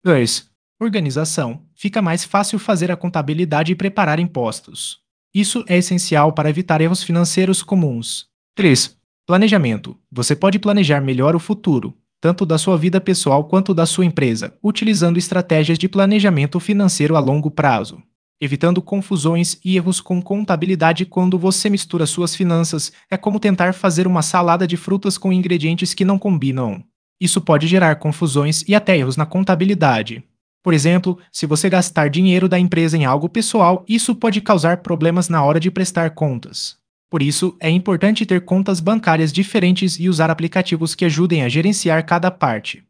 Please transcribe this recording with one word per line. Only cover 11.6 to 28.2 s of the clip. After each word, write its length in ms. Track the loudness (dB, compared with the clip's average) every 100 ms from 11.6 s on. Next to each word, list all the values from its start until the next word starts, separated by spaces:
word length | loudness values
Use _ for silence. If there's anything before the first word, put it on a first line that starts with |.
| 0 0 -2 -14 _ _
tanto 240 | -2 0 0
da 120 | 0
sua 200 | 2 2
vida 240 | 2 0
pessoal 420 | 0 0 2 0
quanto 300 | 2 0 2
da 120 | 0 0
sua 200 | 2 0
empresa, 520 | 2 0 -2 -6 _
utilizando 560 | -4 -2 0 2 2 0
estratégias 580 | 0 -4 0 2 2 0
de 120 | 0
planejamento 680 | 2 2 4 2 2 0 -2
financeiro 600 | 0 2 2 2 2 2
a 20 |
longo 320 | 2 0 -2
prazo, 500 | 0 0 0 -4 -12 _ _ _ _
evitando 420 | -6 0 2 0
confusões 760 | -2 -6 -2 -2 0 0 -2 -4 -2
e 100 | 0
erros 240 | 0 -4
com 220 | -4 -4
contabilidade. 840 | -2 -4 -2 -2 -2 0 0 0 -2
Quando 320 | 0 0 2
você 320 | 0 0 -2
mistura 360 | -2 -4 -4 -2
suas 280 | -2 -4
finanças, 600 | -2 0 0 0 -4 -8 _ _
é 60 | -4
como 200 | -2 0
tentar 360 | 0 2 0
fazer 340 | 0 0 0 2
uma 140 | 0
salada 440 | 0 0 2 2 0
de 120 | -4
frutas 400 | -2 -2 -2 -4
com 160 | 0
ingredientes 600 | 0 0 0 0 -2 -4
que 120 | 0 0
não 120 | 2
combinam. 640 | 0 0 0 -2 -4 -6 -12 _ _ _
Isso 220 | -2 0
pode 260 | 2 2 4
gerar 300 | 4 4 2
confusões 680 | -2 -2